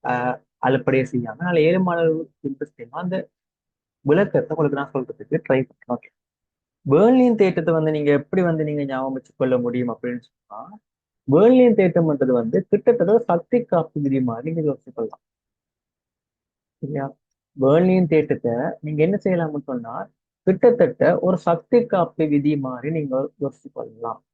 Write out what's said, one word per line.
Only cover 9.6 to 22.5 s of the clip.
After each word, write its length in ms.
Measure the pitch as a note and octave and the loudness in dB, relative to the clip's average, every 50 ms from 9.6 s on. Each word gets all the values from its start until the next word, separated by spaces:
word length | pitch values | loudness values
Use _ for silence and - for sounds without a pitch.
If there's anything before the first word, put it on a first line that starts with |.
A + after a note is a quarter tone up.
| A#2+ A#2+ A#2+ B2+ B2 A#2+ A2 | 0 -2 -4 -4 -4 -4 -6
அப்படின்னு 280 | - - B2 B2 B2 | -8 -8 -8 -8 -8
சொன்னா, 380 | A#2+ _ _ _ _ _ G#2 G#2 B2+ E3+ G#3 A3 _ _ _ _ _ _ _ _ _ - | _ _ _ _ _ _ -18 -18 -18 -18 -20 -20 _ _ _ _ _ _ _ _ _ 2
பெர்லின் 500 | C3+ D#3+ G3+ A#3 B3+ B3+ B3+ A#3+ A3 G#3+ | 4 6 6 6 8 8 6 6 6 4
தேற்றம்ன்றது 560 | F#3+ F3+ E3+ F3 E3 D#3+ D3 C3+ C3+ B2+ B2+ | 2 2 2 2 0 0 0 0 0 0 0
வந்து 240 | A#2+ A#2 A2+ C3+ F#3 F#3+ | 0 0 0 -2 -2 -2
கிட்டத்தட்ட 480 | _ - G3+ - - A#3 A#3+ F#3+ F3+ G#3 | _ -2 0 2 2 2 2 2 2 2
ஒரு 100 | A#3 A#3 | 2 2
சக்தி 360 | - F3+ E3+ - _ - B3 D#3+ | 2 -2 -2 0 _ -2 -2 0
காப்பு 380 | _ - E3+ D#3+ - _ D3+ | _ 0 -2 -2 -2 _ -4
விதி 200 | C#3+ C#3 C3+ C3+ | -2 0 0 0
மாதிரி 240 | B2+ B2 A2+ A2+ B2+ | 0 -2 -4 -4 -6
நீங்க 160 | D#3+ E3 E3 | -6 -6 -2
யோசிச்சு 320 | D#3 D3 C#3 - _ - - | -2 -2 -4 -4 _ -18 -10
கொள்ளலாம். 300 | - A2+ G#2+ - _ _ _ _ _ _ _ _ _ _ _ _ _ _ _ _ _ _ _ _ _ _ _ _ _ _ _ _ _ _ _ _ _ - | -8 -8 -8 -10 _ _ _ _ _ _ _ _ _ _ _ _ _ _ _ _ _ _ _ _ _ _ _ _ _ _ _ _ _ _ _ _ _ -12
சரியா? 220 | C3+ D3+ C#3+ C#3 C3+ - _ _ _ _ _ _ _ _ C#3 | -8 -6 -6 -8 -8 -10 _ _ _ _ _ _ _ _ 0
பெர்லின் 520 | C3 C3+ C#3+ E3 F3+ F#3 F#3 F#3 F3+ D#3 | 2 4 4 4 4 4 2 2 2 2
தேற்றத்தை 460 | D#3+ D#3 D3+ D3+ C#3 - _ A#2+ A#2 A#2+ C3+ D#3 - - | 2 0 2 0 -4 -4 _ -4 -2 -2 -4 -6 -6 -8
நீங்க 240 | - D3+ D3+ D3 D#3 | -10 -8 -2 0 0
என்ன 160 | E3+ G3 G3+ _ | 0 0 -2 _
செய்யலாம்னு 400 | G3 F#3 E3+ E3+ D#3 D3+ D3 C3+ | -2 -2 -2 -2 -4 -6 -8 -8
சொன்னா, 320 | - C3 B2 A#2 A2+ A#2 D3+ G3 - _ _ _ _ _ _ _ F#3 | -8 -10 -10 -10 -10 -12 -12 -14 -14 _ _ _ _ _ _ _ -2
கிட்டத்தட்ட 720 | F#3+ F#3 - - - A#3+ F3 D#3 - _ - D3 F3 - | 0 4 4 2 4 4 2 0 2 _ 0 0 0 0
ஒரு 180 | - F3+ F#3 F3 | 0 -2 -2 -2
சக்தி 480 | - F3 E3+ E3 - _ - A#3+ A#3+ | 0 -2 -2 -2 -2 _ 2 2 2
காப்பு 420 | D#3 - F#3+ E3+ E3 _ - D#3+ D3+ | 2 0 -2 -2 -2 _ -4 -2 0
விதி 280 | D3 D3 C#3+ D3 | 0 0 0 0